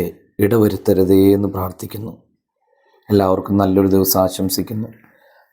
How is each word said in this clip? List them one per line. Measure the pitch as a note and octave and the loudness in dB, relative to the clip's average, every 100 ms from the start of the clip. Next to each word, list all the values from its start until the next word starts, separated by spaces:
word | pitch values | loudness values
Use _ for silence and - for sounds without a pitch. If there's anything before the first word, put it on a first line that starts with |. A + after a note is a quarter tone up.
| F2 - _ - G2+ | -2 -10 _ -4 0
ഇടവരുത്തരുതേ" | A2+ G#2 G2 - F#2+ F#2 F#2+ G2 G2+ | 0 0 -2 0 0 2 4 4 2
എന്ന് | G2 F#2+ | -2 -6
പ്രാർത്ഥിക്കുന്നു. | F#2 - G#2 G#2 A2+ - _ _ _ _ _ _ _ _ - | -10 -12 -16 -14 -16 -18 _ _ _ _ _ _ _ _ 0
എല്ലാവർക്കും | G2+ F#2+ F#2+ F#2+ G2+ | 2 2 0 0 0
നല്ലൊരു | G2 F#2+ G2 F#2+ | 2 2 2 2
ദിവസം | F#2+ F#2+ F#2 | 2 0 -2
ആശംസിക്കുന്നു. | - F#2+ G2+ F#2 G#2+ A2+ - _ _ _ _ _ | -2 -6 -6 -8 -10 -12 -16 _ _ _ _ _